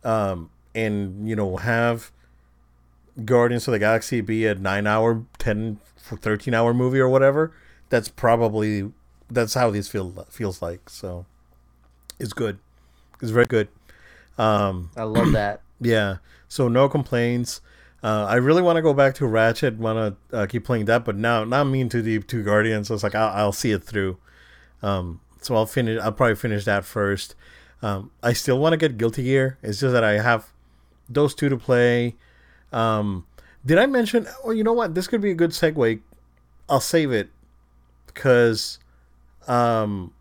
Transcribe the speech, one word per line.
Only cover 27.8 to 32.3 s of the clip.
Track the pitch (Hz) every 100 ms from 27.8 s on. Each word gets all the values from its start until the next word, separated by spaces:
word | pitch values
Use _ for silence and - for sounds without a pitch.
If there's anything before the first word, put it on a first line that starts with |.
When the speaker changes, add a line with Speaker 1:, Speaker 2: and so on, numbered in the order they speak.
Speaker 1:
Um, | 107 98 101 _
I | 120
still | 117 - 127
wanna | 156 160
get | 160 117
Guilty | 113 113
Gear. | 127 135 131 131
It's | 110 101
just | 135
that | 123
I | 110 104
have | 117 113 - _ _ _ _ _ -
those | 123 147
two | - 147
to | 131
play. | - 123 120 120 120 113 _